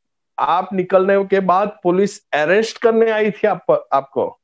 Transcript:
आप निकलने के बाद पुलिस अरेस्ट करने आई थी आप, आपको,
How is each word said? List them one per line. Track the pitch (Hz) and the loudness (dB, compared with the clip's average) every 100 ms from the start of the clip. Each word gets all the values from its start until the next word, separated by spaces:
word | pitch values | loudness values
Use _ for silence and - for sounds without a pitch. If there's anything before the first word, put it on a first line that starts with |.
| _ _ _ - | _ _ _ -6
आप | 143 170 185 | -2 -2 -2
निकलने | 190 180 190 190 196 196 | -6 0 2 2 0 0
के | 196 | -2
बाद | 185 180 208 - | 2 0 0 -4
पुलिस | 180 180 196 - _ | -2 0 -2 -4 _
अरेस्ट | 143 151 196 226 - | -4 0 0 0 0
करने | 233 226 226 | 0 2 0
आई | 214 214 | 0 -2
थी | - 214 | 0 -2
आप, | 180 - 151 - | -2 0 0 0
आपको, | 135 135 127 87 - | -4 -2 -6 -6 -8